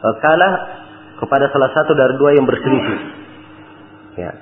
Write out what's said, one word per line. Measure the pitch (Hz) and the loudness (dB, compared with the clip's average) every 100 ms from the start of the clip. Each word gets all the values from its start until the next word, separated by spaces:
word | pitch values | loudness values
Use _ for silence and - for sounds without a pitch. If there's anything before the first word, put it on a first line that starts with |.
e, | 110 110 | -2 0
kalah | 151 165 190 185 - - - - - - | 0 2 2 0 -8 -16 -20 -20 -20 -12
kepada | - 135 139 | -2 0 0
salah | 143 131 156 | 0 0 0
satu | 151 | 0
dari | 139 131 135 | 2 2 2
dua | 143 | 4
yang | 143 127 | 4 2
berselisih. | 123 131 131 110 101 - - - - - - - - - - - - | 0 0 0 -2 -6 -10 -16 -20 -20 -20 -20 -20 -20 -20 -20 -16 -12
Ya. | 87 - | -12 -12